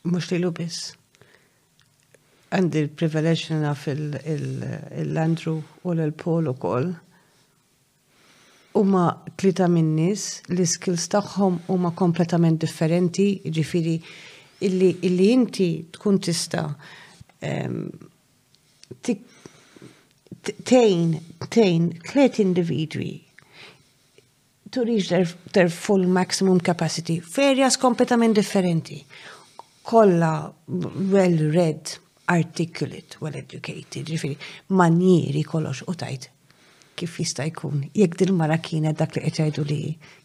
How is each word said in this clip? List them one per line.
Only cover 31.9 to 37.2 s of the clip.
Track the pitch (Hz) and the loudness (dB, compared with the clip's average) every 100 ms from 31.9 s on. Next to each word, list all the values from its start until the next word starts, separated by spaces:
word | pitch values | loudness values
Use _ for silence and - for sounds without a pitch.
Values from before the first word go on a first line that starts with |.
| - _ _ - | -14 _ _ -2
articulate, | 175 156 - 165 - 135 - - - | 0 0 -4 -6 -6 -8 -10 -18 -14
well-educated, | 156 139 - - - - - 135 135 | -12 -12 -14 -14 -12 -14 -14 -12 -8
ġifieri | 160 143 143 - - - | -6 -6 -8 -14 -14 0
manjieri | 190 170 170 185 175 - 147 | 4 6 6 6 4 2 -2
kollox | 151 160 156 131 - | -4 -4 -4 -6 -8
u | 170 | -8
tajt | 117 131 - _ _ _ _ _ _ - | -8 -10 -12 _ _ _ _ _ _ -12
kif | 165 | -10
jista' | - | -6